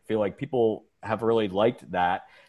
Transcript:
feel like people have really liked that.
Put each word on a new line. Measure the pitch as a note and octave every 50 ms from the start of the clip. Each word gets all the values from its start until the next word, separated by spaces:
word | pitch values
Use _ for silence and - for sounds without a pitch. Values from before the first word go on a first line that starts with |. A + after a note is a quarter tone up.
| _
feel | - G#2+ A2
like | G#2 G2 -
people | - C#3 - - B2 A#2 A2+ G#2 - - _ _ _
have | - G#2+ A2 G#2 A2+
really | A2 A2+ A2+ G#2+
liked | G2 F2+ G2 G#2+ A#2+ B2 - - -
that. | F2 F2+ F2 F2 F#2 - - - - - -